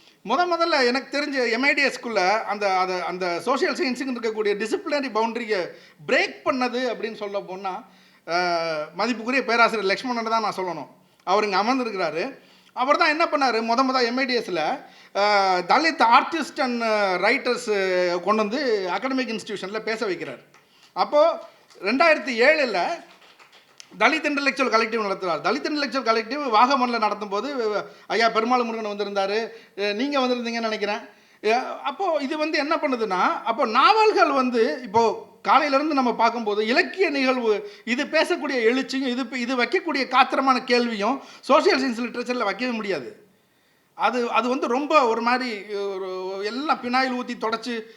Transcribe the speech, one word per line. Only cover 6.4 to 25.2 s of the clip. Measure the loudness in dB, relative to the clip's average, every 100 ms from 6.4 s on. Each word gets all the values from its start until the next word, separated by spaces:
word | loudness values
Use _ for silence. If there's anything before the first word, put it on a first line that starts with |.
| -4
பண்ணது | 0 -2 -2 -2
அப்படின்னு | -4 -6 -8
சொல்ல | -6 -6
போனா, | -8 -8 -8 -8 -12 _ _ _ -4
அ, | -2 0 0 -2 -4 -6 -2
மதிப்புக்குரிய | -2 -2 -2 0
பேராசிரியர் | 2 4 4 2 0
லக்ஷ்மணன் | 0 -2 -4
தான் | 0 0
நான் | 0 -4
சொல்லணும். | -6 -8 -12 -18 _ _
அவர் | 0 2
இங்க | 2 2
அமர்ந்திருக்கிறாரு. | 2 0 -2 -2 -2 -2 -4 -8 -20 _ _
அவர் | -2 2 4
தான் | 4
என்ன | 2
பண்ணாரு, | 0 2 2
முத | 0 0 2 2
முத | 2 0
எம் | 0
ஐ | 0
டி | -2
எஸ்ல, | -2 -2 -2 -4 -8 -20 -6 0
அ, | 4 4 4 2 4
தலித் | 4 4 4 6
artist | 6 4 -2 -4 -4
and | -2 -2 0 2 2 2
writers | 2 2 0 -2 -2 0 0 2 0 0
கொண்டு | 0 0
வந்து | 0 -2 0 -2 -2
அகடமிக் | -4 -2 -4 -4
இன்ஸ்டிடியூஷன்ல | -6 -8 -10 -8 -6
பேச | -6 -4 -4
வைக்கிறார். | -4 -8 -12 -18 _ _ _ _
அப்போ | -4 2 4 4 2 -8 -20 _ -8
ரெண்டாயிரத்தி | -2 4 4 4 0 2
ஏழுல | 4 4 2 0 -2 -4 -12 -20 -20 -20 -20 -20 _ -20 -14 0
தலித் | 2 2 0
இன்டலெக்சுவல் | -2 0 0 2
கலெக்டிவ் | 2 2 -2 -2
நடத்துறார். | -2